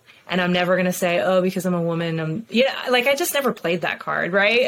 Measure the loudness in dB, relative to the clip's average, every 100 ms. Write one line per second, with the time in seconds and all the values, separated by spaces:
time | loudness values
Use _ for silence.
0 | _ -18 -4 -2 2 2 2 2 0 0
1 | 0 0 2 2 2 -2 -2 -2 -2 -2
2 | -2 -4 -4 -6 -2 0 2 0 -2 0
3 | 2 0 0 0 -2 -2 -2 -2 -2 -6
4 | -4 -4 0 2 2 2